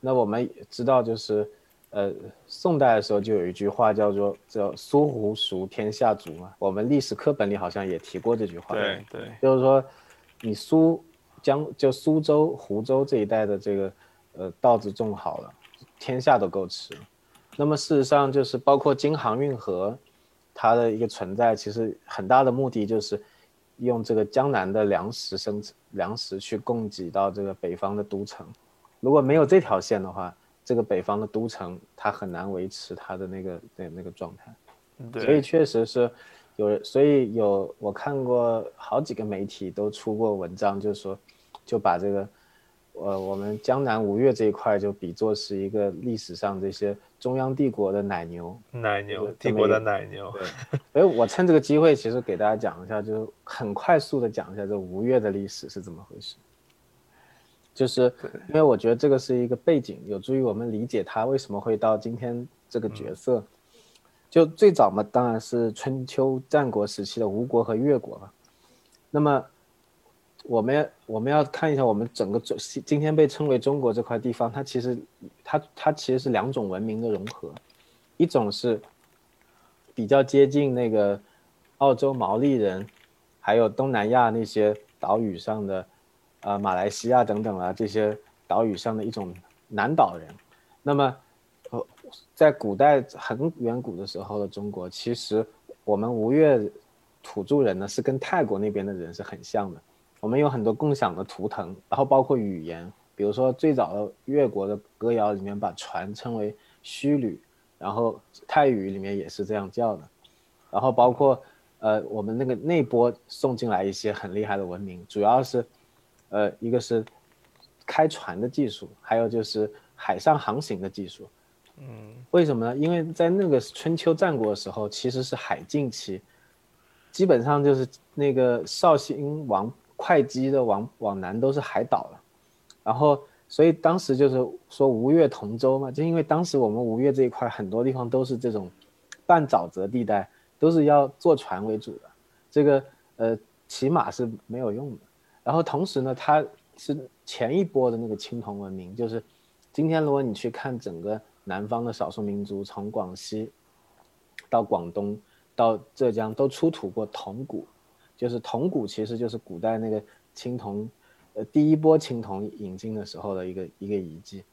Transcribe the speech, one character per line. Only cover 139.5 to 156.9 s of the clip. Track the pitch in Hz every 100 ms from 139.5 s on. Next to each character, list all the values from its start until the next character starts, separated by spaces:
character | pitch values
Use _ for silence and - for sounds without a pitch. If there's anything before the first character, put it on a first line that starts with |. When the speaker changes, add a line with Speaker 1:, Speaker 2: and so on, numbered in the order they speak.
| 101 85
Speaker 1:
泽 | 92 98
地 | 123
带， | 110 101 95 _ _ _
都 | 156
是 | 165
要 | 147 147 135 -
坐 | 175
船 | 147 - 92
为 | 107 110
主 | 113
的， | - - _ _ _ _
这 | -
个， | 143 139 135 _ _ -
呃， | 113 113 _ _ _
骑 | - 135
马 | 139 -
是 | - 120 107 _
没 | 117
有 | 123
用 | 104 143
的。 | 113 _ _ _ _
然 | -
后 | 156
同 | 165 143 190
时 | -
呢， | 127
它 | 127 - 151 139 - _ _
是 | - 147 127 _
前 | - - 120 165
一 |
波 | 196 139 127
的 | 113
那 | 117
个 |
青 | 104 - 120
铜 | 113 101
文 | 98
明， | 95 90
就 | 104 117
是 | 113 - _ _ _ _
今 | - 160
天 | 160
如 | 151
果 | 139
你 | 131
去 | 104 120
看 | 117 139 127
整 | 104 85
个 | 92 110 - _
南 | - 92 104
方 | 117
的 | 120
少 | 107 -
数 | 95
民 | 104 101
族， | 101 98
从 | 98 - 101
广 | 110 92 90
西 | - 107 110 _ _ _ _ _ _ _ _ - _
到 | 117
广 | 107 98 85
东 | 92 101 107 _ _ _
到 | - 117 110 -
浙 | - 127
江 | 110 110
都 | 110 139
出 | 135 165
土 | 160 98